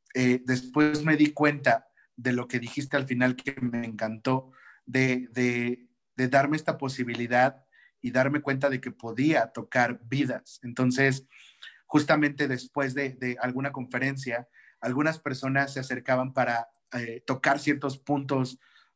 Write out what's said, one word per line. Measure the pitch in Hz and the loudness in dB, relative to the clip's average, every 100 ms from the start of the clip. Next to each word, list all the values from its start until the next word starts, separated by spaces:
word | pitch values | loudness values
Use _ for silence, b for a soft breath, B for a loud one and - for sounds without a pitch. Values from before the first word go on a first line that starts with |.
| _ | _
eh, | 127 123 123 | 0 2 2
después | 127 127 - 151 151 151 | 0 -2 0 2 4 4
me | 156 151 | 2 4
di | 151 | 4
cuenta | 151 147 143 127 113 _ b b - | 4 0 2 2 2 _ b b -6
de | 123 | -2
lo | 123 120 | -2 -2
que | 123 | -4
dijiste | 120 - 131 143 | -4 -8 -4 -2
al | 131 | -2
final | 123 127 127 | 2 2 0
que | 139 135 | -6 -4
me | 123 120 113 | -4 -4 -6
encantó, | 107 110 110 131 131 - B B B | -6 -6 -4 0 0 -2 B B B
de, | - 131 131 127 123 | -2 2 2 2 -2
de, | 127 123 120 120 123 - _ _ - | 0 0 0 -2 -4 -10 _ _ -2
de | 127 | 2
darme | 139 139 156 | 4 4 0
esta | 160 143 | -2 -4
posibilidad | 135 131 120 117 120 123 135 - _ b b _ | -4 -4 -4 -4 0 4 4 0 _ b b _
y | 123 | -2
darme | 127 131 143 | 2 2 0
cuenta | 143 135 139 | -2 0 0
de | 131 | 0
que | 127 | -6
podía | - 113 113 151 147 113 | -10 -8 0 2 4 0
tocar | - - 127 120 123 | -4 -2 2 2 0
vidas. | 113 135 127 110 - - | -4 -2 -2 -4 -10 -16
Entonces, | 120 120 127 127 135 135 - B B B B B - | -8 0 2 4 2 2 -6 B B B B B 0
justamente | 151 147 151 147 143 139 | 2 4 4 2 0 -2
después | 120 - 143 135 | -2 -6 -4 -2
de, | 131 135 | -2 -6
de | 120 123 123 | -4 -6 -2
alguna | 127 127 139 | -2 -2 -4
conferencia, | 135 123 123 131 135 131 117 - b b b | -6 -8 -4 -4 -4 -6 -6 -8 b b b
algunas | 120 131 156 160 | -4 0 0 -2
personas | 143 127 135 139 139 | -6 -4 -2 0 0
se | 135 | -4
acercaban | 131 117 - 127 131 | -6 -6 0 0 0
para, | 131 120 117 117 _ - | 0 0 -2 -4 _ -10
eh, | 123 117 113 - | -8 -8 -8 -4
tocar | 131 147 139 | 0 2 2
ciertos | 147 131 139 131 | 0 -2 -2 -6
puntos | - 143 135 135 127 - b b b | -2 -2 0 0 -2 -6 b b b